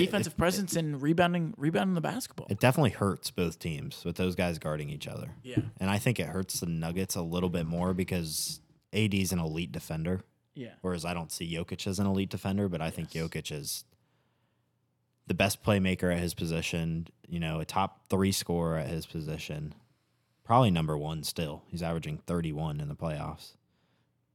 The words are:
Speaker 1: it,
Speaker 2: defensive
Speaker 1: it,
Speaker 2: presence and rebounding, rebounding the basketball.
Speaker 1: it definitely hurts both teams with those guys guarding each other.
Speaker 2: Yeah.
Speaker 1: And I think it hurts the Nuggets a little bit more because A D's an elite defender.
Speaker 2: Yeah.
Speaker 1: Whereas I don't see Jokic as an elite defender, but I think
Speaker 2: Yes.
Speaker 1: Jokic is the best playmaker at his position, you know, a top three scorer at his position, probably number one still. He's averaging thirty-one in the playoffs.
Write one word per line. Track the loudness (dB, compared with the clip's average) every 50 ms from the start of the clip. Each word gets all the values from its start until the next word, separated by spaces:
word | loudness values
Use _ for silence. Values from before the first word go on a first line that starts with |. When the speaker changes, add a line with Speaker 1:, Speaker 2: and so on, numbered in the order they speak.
Speaker 1:
it, | 6
Speaker 2:
defensive | 6 4 2 0 0 2
Speaker 1:
it, |
Speaker 2:
presence | 2 4 4 4 2 0 0 0
and | 0 0 0 -2 0
rebounding, | 2 4 6 6 6 6 4 2 0 -2 -2
rebounding | -2 0 2 2 2 2 2 2
the | 2
basketball. | 0 -2 -2 -4 -6 -8 -10 -8 -4 -4
Speaker 1:
it | 2 4
definitely | 6 6 8 6 6 4
hurts | 4 4 2 2 2 0 -4 -6
both | -2 0 0 0 -2 -4
teams | -6 -6 -4 -6 -6 -8 -10 -8 -6
with | -6 -2
those | 0 0 0 0
guys | 0 0 0 0
guarding | -2 -4 -4 -4 -4 -4 -6
each | -8 -8 -10
other. | -10 -10 -10 -10 -10 -12 -14 -12
Speaker 2:
Yeah. | -4 -2 -2 -2 -2 -2 -2
Speaker 1:
And | 0 0
I | 2 2
think | 2 2 2 2
it | 0
hurts | -2 -2 -2 -2 -4 -4 -4
the | -2
Nuggets | -2 -2 -2 -2 -2 -2 -2 -2 -2 -2
a | -4
little | -2 -2 0 2 2 2
bit | 2 0 -2
more | -2 0 0 2 2 2
because | 0 0 0 0 0 -2 -2 -4 -4 -4 -4 -6 -10 -14 _ _ _ _ _ 2
A | 2 4 4
D's | 4 2 2 2 0
an | 0
elite | 0 -2 -2 -4 -4 -4 -6
defender. | -8 -6 -6 -4 -2 -2 -2 -2 -2 -4 _ _ _ _ _ -14
Speaker 2:
Yeah. | -14 -14 -14 -12 -6
Speaker 1:
Whereas | -4 -4 -2 -2 -2
I | -4 -4
don't | -4 -6 -8
see | -8 -8 -6 -6 -4
Jokic | -4 -6 -6 -6 -6 -4
as | -4 -2 0
an | 0
elite | 2 2 0 0 -2
defender, | -4 -4 -4 -2 0 0 0 0
but | -2 -2
I | -4 -4
think | -4 -6 -8 -6 -6
Speaker 2:
Yes. | -6 -6
Speaker 1:
Jokic | -4 -6 -6 -8 -6
is | -8 -8 -8 -8 -8 -10 -12 _ _ _ _ _ _ _ _ _ _ _ _ _ _ _ _ _ _ _ _ _ _ _ _ _ _ _ _
the | -2 2
best | 4 4 2 2 2 2
playmaker | 4 4 6 6 4 2 2 2 2 2
at | 2
his | 0 -2 -2
position, | -2 -2 -2 0 -2 -2 -2 -2 -2 -2 -2 -2 -4 -6 -8 -12 _ -12
you | -8 -6 -4
know, | -2 -2 -2 -4
a | -4
top | -2 0 0 0 0 -2 _ _ 0
three | 2 4 4 4
scorer | 2 2 0 0 0 0 0 0 0
at | -2 -2
his | -4 -4 -6 -6
position, | -8 -8 -8 -6 -6 -6 -8 -8 -8 -8 -8 -8 -10 -12 -14 _ _ _ _ _ _ _ _ _ _ _ _ _
probably | 4 6 8 8 8
number | 6 4 4 2 0
one | 0 -2 -2 -4 -4 -4
still. | -4 -4 -4 -4 -4 -6 -10 -12
He's | -10 -6 -4 -2
averaging | -2 -2 -2 -4 -6 -8 -8 -4
thirty-one | -2 -2 -2 0 -2 -2 -2 -4 -4 -4 -4
in | -6 -8
the | -6
playoffs. | -6 -4 -4 -4 -4 -6 -8 -10 -12 -16 -20 -20 _ _ _ _ _ _ _ _ _ _ _ _ _ _ _